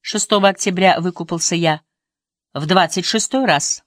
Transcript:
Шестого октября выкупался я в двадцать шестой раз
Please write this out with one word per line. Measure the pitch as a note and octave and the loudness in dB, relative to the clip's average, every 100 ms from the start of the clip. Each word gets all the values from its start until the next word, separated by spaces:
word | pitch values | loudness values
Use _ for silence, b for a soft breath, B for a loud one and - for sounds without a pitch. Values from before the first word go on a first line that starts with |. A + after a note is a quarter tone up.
Шестого | - G#3+ - G#3 G3 | -6 -6 0 4 4
октября | F#3+ - F3+ F#3+ - | 2 -4 2 2 4
выкупался | F3 E3+ E3 E3+ - E3+ | 0 -6 -6 -4 -2 0
я | E3+ D#3 _ _ _ _ _ _ _ | 0 -2 _ _ _ _ _ _ _
в | C#3 D3+ | -8 0
двадцать | F#3+ E3+ - | 2 2 -2
шестой | E3+ A3 - C4 B3+ | -2 -2 -2 -2 2
раз | D3 - - | 0 0 -6